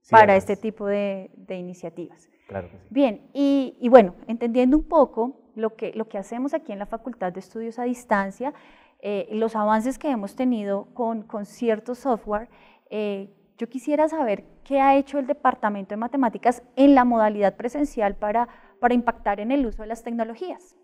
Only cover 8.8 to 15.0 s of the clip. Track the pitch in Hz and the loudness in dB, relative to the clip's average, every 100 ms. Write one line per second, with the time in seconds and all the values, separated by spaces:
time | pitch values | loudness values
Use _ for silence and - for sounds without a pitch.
8.8 | _ _ 202 202 180 214 220 220 208 220 | _ _ -6 -6 -6 -4 -4 -2 0 0
9.8 | 226 262 311 254 196 - 254 233 202 196 | 0 -4 -4 -4 -6 -4 -2 -2 -2 -4
10.8 | 202 - 226 226 208 220 202 - 240 214 | -6 -6 -6 -6 -8 -12 -12 -6 -2 -2
11.8 | 226 247 277 226 214 208 233 _ _ _ | -2 -8 -2 -2 -2 -6 -6 _ _ _
12.8 | _ 208 208 202 196 _ _ _ 233 262 | _ -6 -4 -6 -10 _ _ _ -10 -8
13.8 | 277 294 311 311 254 294 - _ - 277 | -2 0 0 0 -2 -2 -6 _ -4 0
14.8 | 277 277 | 4 4